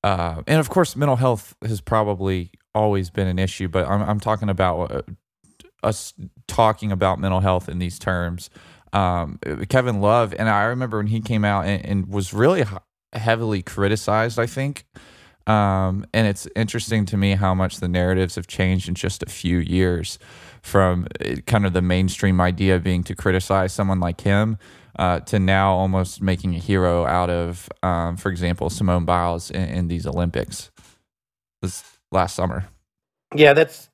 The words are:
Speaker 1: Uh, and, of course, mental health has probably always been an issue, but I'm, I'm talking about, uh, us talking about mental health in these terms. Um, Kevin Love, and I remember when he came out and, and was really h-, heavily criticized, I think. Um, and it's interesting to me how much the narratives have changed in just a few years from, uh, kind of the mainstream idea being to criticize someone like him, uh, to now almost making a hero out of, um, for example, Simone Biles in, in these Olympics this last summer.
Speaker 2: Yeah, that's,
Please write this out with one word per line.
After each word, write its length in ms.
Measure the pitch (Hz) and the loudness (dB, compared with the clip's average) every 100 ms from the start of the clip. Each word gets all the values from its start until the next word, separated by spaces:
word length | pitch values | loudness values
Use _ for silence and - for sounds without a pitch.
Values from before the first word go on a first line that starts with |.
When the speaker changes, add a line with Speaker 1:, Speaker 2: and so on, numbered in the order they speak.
Speaker 1:
Uh, 420 | 101 92 85 80 - | 2 0 -2 -4 0
and, 140 | 156 | 2
of 80 | 143 | 2
course, 260 | 190 165 127 | 2 0 0
mental 220 | 143 123 | 0 2
health 400 | 131 113 - - | 2 0 -6 -10
has 200 | 110 104 | -6 -6
probably 680 | - 113 104 95 95 92 85 _ _ | 0 0 0 -2 -2 -2 -4 _ _
always 360 | 107 107 98 90 | 0 2 2 -2
been 180 | - 92 | -2 -2
an 100 | 90 | 0
issue, 300 | 95 - 95 | -2 -2 -2
but 180 | 92 76 | -2 0
I'm, 160 | 101 | 0
I'm 180 | 90 107 | 0 -2
talking 260 | 113 107 104 | -2 -2 -2
about, 440 | 92 92 85 90 | 0 0 0 -4
uh, 80 | 67 - - _ _ _ _ 359 _ | -6 -8 -16 _ _ _ _ -20 _
us 300 | 113 107 - - - _ - | -4 -4 -8 -14 -18 _ -6
talking 420 | - 110 107 107 | 2 2 2 -2
about 300 | 95 95 92 | 0 0 0
mental 220 | 98 95 | 0 0
health 260 | 95 92 92 | 2 0 -2
in 120 | 87 | -6
these 200 | 90 90 | -6 -6
terms. 500 | - 90 87 87 - - - - _ | -4 -2 -2 -6 -12 -20 -20 -20 _
Um, 460 | 101 92 87 78 - - 76 98 | 0 0 0 -4 -8 -8 -8 2
Kevin 320 | 131 123 104 | 2 2 2
Love, 340 | 101 117 110 - | 4 4 2 0
and 80 | 110 | 0
I 160 | 101 | 2
remember 360 | 107 123 127 107 | 0 -2 -4 -2
when 80 | 104 | -2
he 120 | 113 | -2
came 240 | 110 110 | -2 0
out 220 | 104 101 90 | 2 0 0
and, 200 | 101 - | -4 -2
and 220 | 101 92 | -4 -2
was 260 | 101 92 | -4 -4
really 280 | 104 131 185 | 2 2 4
h-, 60 | 110 92 _ _ _ | -2 -6 _ _ _
heavily 500 | 117 113 113 113 101 | -4 0 0 0 -4
criticized, 760 | 90 - 98 107 - 107 113 113 | -4 -2 0 0 0 0 0 -2
I 60 | 117 | -4
think. 400 | - 139 143 _ - - - - _ - | -4 -6 -8 _ -20 -20 -20 -20 _ 0
Um, 580 | 107 101 95 95 95 - | 2 4 2 0 -2 -2
and 140 | 110 110 | 0 2
it's 200 | 98 - - | 0 -6 -4
interesting 520 | 110 120 - 113 98 | -2 -4 -2 -2 0
to 100 | 101 | 0
me 140 | 98 | 2
how 240 | 95 98 92 | 2 2 2
much 220 | 92 - | 0 -2
the 100 | 90 | -2
narratives 480 | 90 90 92 92 - | 0 2 2 0 -2
have 100 | 85 | -10
changed 420 | - 92 92 87 | -2 2 2 -2
in 60 | |
just 300 | 87 - - | -4 -4 -6
a 20 | - | -10
few 320 | - 85 87 | -6 0 0
years 600 | 82 90 92 87 - - - - - - | 0 2 2 0 -6 -12 -18 -20 -20 -20
from, 460 | - 98 92 90 - - | 2 4 4 2 -4 -6
uh, 180 | - 64 - | -6 -6 0
kind 180 | 113 98 | 2 2
of 80 | |
the 80 | 90 | 2
mainstream 580 | 90 90 95 - 101 92 | 2 2 2 0 2 4
idea 380 | 90 87 98 90 | 2 2 2 2
being 240 | 90 90 87 | 2 -2 -2
to 100 | 90 | -2
criticize 580 | - 92 - 98 92 | 0 0 2 0 0
someone 260 | - 98 95 | -2 -2 0
like 220 | 87 85 | -2 -2
him, 380 | 101 101 110 107 - - - - | 0 2 2 -2 -10 -20 -20 -4
uh, 220 | 92 85 | 0 0
to 180 | - 104 | -2 0
now 340 | 92 95 98 | 2 4 4
almost 480 | 92 95 92 92 - | 2 0 0 -2 -2
making 320 | 98 90 92 | -2 0 -2
a 60 | 85 | -4
hero 440 | 87 95 90 87 76 | 0 2 4 2 2
out 260 | 87 90 | 0 0
of, 360 | 87 85 87 - - | 0 -2 -6 -14 -6
um, 340 | 92 85 85 87 | -2 0 -2 -4
for 140 | 98 | -4
example, 400 | 87 87 87 78 | -2 -2 -2 -2
Simone 360 | - 98 90 85 | -2 0 2 2
Biles 440 | 87 87 85 - | 2 2 -2 -6
in, 140 | - | -4
in 240 | 92 78 85 | -4 -2 -2
these 180 | 85 82 | -2 -4
Olympics 640 | 65 87 60 - - - _ - _ _ _ _ _ _ _ | -2 -2 -2 -6 -10 -16 _ -20 _ _ _ _ _ _ _
this 200 | 92 - - _ _ | -8 -8 -18 _ _
last 240 | 92 92 - | 0 0 -2
summer. 320 | 90 60 95 _ _ _ _ _ _ | -4 -4 -8 _ _ _ _ _ _
Speaker 2:
Yeah, 200 | 147 147 | 6 8
that's, 360 | 143 160 - - | 8 4 -2 -10